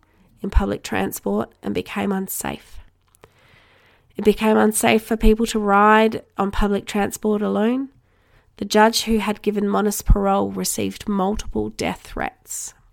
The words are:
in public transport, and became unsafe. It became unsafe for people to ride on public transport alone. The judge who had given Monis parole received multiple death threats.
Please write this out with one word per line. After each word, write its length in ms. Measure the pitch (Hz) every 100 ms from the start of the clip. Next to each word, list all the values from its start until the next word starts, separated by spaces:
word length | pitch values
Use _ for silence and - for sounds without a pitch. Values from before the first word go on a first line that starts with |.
| _ _ _ _
in 80 | 196
public 340 | - 196 202
transport, 680 | - 202 196 - 202 208 233 _
and 120 | -
became 380 | 196 180 - 202
unsafe. 640 | 190 190 - - - - - - _ _ _ - _ _ _ _ _ _ _ _ -
It 80 |
became 320 | 208 202 220 220
unsafe 460 | 214 214 233 220
for 140 | - 220
people 280 | 220 220 233
to 120 | 220
ride 640 | 208 202 208 214 220 220 - -
on 140 | 196
public 340 | - 202 196 -
transport 560 | 208 202 - 214 208
alone. 480 | 202 196 220 254 269 _ _ _ _ _ _ -
The 80 |
judge 380 | 202 214 220 226
who 160 | - 220
had 240 | 208 208
given 220 | - 208
Monis 380 | 208 208 208 202
parole 500 | - 202 196 196 196
received 560 | 196 185 - 196 196 -
multiple 600 | 202 190 214 - 220 214
death 320 | - - 175
threats. 720 | - - - - - - - - _